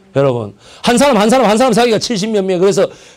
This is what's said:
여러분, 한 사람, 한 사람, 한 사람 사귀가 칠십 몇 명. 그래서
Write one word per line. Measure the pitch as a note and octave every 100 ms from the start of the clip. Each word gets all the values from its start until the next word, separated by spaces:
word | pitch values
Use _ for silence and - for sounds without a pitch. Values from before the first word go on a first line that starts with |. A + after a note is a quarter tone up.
| _ C3+
여러분, | C#3 A#2+ G#2 - - -
한 | - A#3+
사람, | C#4+ A3
한 | A3
사람, | C4 G#3
한 | A3
사람 | C4
사귀가 | G#3+ B3 G#3
칠십 | - A3 G#3+
몇 | G#3+ F#3+
명. | F3+
그래서 | F#3+ F#3+ F3+ - -